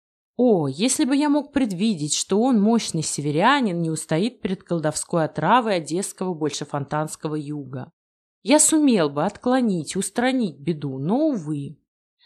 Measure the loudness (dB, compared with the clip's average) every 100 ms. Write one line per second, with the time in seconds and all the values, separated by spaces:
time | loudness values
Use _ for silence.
0 | _ _ _ 2 4 4 2 0 0 2
1 | 2 2 2 2 0 -2 0 0 -2 0
2 | -2 -4 0 2 4 4 4 2 0 -4
3 | -4 -4 -2 2 2 2 0 -2 -4 -4
4 | -2 0 -2 -4 -6 -6 -4 -4 -2 -4
5 | -2 -2 -2 -2 2 2 2 -2 -2 -6
6 | -6 -6 -6 -4 -4 -4 -6 -6 -4 -4
7 | -4 -6 -6 -6 -8 -10 -10 -12 -14 _
8 | _ _ _ _ 4 4 6 4 4 4
9 | 2 0 -4 -2 -2 0 0 -2 -4 -6
10 | -4 -2 0 0 -2 -4 -6 -4 -6 -4
11 | -2 0 0 -2 -4 -8 -8 -14 _ _
12 | _ _